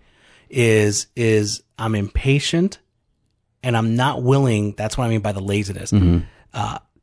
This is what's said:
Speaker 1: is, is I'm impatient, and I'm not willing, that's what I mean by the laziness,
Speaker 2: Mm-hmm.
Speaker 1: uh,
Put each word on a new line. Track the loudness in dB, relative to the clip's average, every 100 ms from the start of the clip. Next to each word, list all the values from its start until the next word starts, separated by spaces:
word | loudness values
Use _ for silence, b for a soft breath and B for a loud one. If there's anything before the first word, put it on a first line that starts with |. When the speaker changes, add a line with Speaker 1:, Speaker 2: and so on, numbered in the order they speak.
| b b b b b
Speaker 1:
is, | 0 2 4 2 0 -6 -2
is | 2 2 0 -6 _ -8
I'm | -4 -4
impatient, | -4 -2 0 0 0 0 0 -4 _ _ _ _ _ _ _ _
and | -2 0
I'm | 2 0
not | 0 0
willing, | 2 2 2 0 -2 -4
that's | -6 -4
what | -2
I |
mean | -2
by | -2
the | -4
laziness, | -2 -2 -2 -8 0
Speaker 2:
Mm-hmm. | 2 4 2 B B B
Speaker 1:
uh, | -8 -6 -8 -14 _